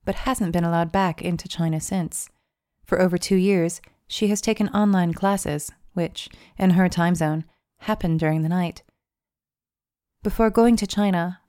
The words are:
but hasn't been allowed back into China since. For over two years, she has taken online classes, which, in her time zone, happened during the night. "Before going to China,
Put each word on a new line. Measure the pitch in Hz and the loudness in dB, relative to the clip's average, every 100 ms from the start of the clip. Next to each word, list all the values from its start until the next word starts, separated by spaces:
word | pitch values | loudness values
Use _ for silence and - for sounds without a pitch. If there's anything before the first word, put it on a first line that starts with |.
but | - | -8
hasn't | 190 - 247 180 | -4 -4 -2 -2
been | 170 | 0
allowed | 170 170 170 | 0 0 0
back | 196 185 165 | 0 -2 -2
into | 175 170 - | -4 -6 -6
China | - 165 160 | -4 -2 -2
since. | - 190 160 - - _ _ _ _ _ | -4 -4 -4 -8 -12 _ _ _ _ _
For | - 170 | -4 2
over | 185 175 | 2 2
two | - 190 | 0 2
years, | 190 190 170 - - _ _ | 4 2 0 -4 -14 _ _
she | - 208 | -2 0
has | 208 | 0
taken | - 220 208 | -2 -2 0
online | 202 208 190 170 | 2 2 2 2
classes, | 165 196 196 - 147 - - - | 0 0 0 -2 -6 -8 -16 -10
which, | 180 170 - - - - - | -4 -4 -6 -16 -20 -20 0
in | 190 | 2
her | 180 185 | 4 4
time | 175 170 170 | 2 0 2
zone, | 156 156 - _ _ _ | 0 -2 -6 _ _ _
happened | - 214 175 160 | -6 -4 -2 0
during | 156 156 | 0 0
the | 160 | 0
night. | 180 175 - _ _ _ _ _ _ _ _ _ _ _ _ _ _ | -2 -2 -6 _ _ _ _ _ _ _ _ _ _ _ _ _ _
"Before | 214 - 220 | -6 0 2
going | 226 233 233 | 4 4 4
to | 202 | 0
China, | - 202 180 175 180 | 0 0 0 -2 -8